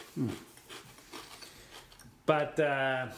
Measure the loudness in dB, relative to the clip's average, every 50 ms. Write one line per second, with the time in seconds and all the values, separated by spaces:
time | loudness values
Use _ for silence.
0 | -12 -8 -2 -2 0 0 -2 -4 -10 -16 -20 -20 -16 -14 -14 -14 -14 -16 -20 -20
1 | -18 -14 -14 -14 -14 -14 -16 -16 -16 -18 -18 -20 -20 -18 -18 -18 -18 -20 -20 -20
2 | -20 -20 -18 -4 4 4 6 6 6 2 4 4 4 4 6 4 4 2 2 2
3 | 0 -4 -6